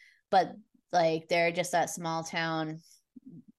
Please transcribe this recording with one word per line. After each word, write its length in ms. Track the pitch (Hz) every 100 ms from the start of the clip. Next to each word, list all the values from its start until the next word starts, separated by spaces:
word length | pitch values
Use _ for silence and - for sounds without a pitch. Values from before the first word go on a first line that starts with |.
| - _ -
but, 220 | 190 165 - - _ _
like, 360 | 180 165 160 165
they're 220 | 170 170
just 220 | 170 170
that 180 | 175 165
small 320 | - 170 165
town, 560 | 160 170 165 160 156 160 - _ _ - - 170 -